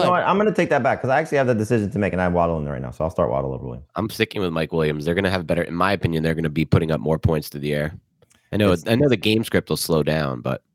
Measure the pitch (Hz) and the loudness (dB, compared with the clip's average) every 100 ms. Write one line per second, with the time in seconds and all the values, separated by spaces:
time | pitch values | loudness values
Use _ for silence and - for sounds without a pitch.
0 | 175 180 113 190 214 - 170 143 123 110 | 4 2 2 2 2 2 2 2 2 0
1 | 123 135 160 143 127 110 107 120 101 101 | 0 0 2 0 2 2 2 0 0 0
2 | 98 90 90 87 85 82 73 65 64 - | 0 0 2 2 2 0 -4 -6 -8 -4
3 | 80 - 69 65 67 65 64 62 65 - | -4 0 0 0 -4 -6 -10 -12 -10 -6
4 | 110 - 110 104 92 80 80 85 76 76 | -4 -2 -4 -2 -2 -2 -2 0 0 0
5 | 76 87 95 95 82 85 - 85 92 98 | -2 0 0 0 -2 -2 -2 0 0 0
6 | 85 80 80 80 80 76 78 92 80 76 | 0 0 0 0 -2 -2 2 2 2 -2
7 | 67 78 - 78 - 73 73 73 76 - | 0 0 0 0 -4 -8 -4 -4 -4 -8
8 | _ _ _ _ - 98 104 87 78 117 | _ _ _ _ -6 2 2 2 2 2
9 | 143 110 107 110 110 92 - 78 - 80 | 4 2 2 0 2 0 0 -4 0 0
10 | 73 78 71 64 64 64 _ | 2 0 -2 -4 -6 -6 _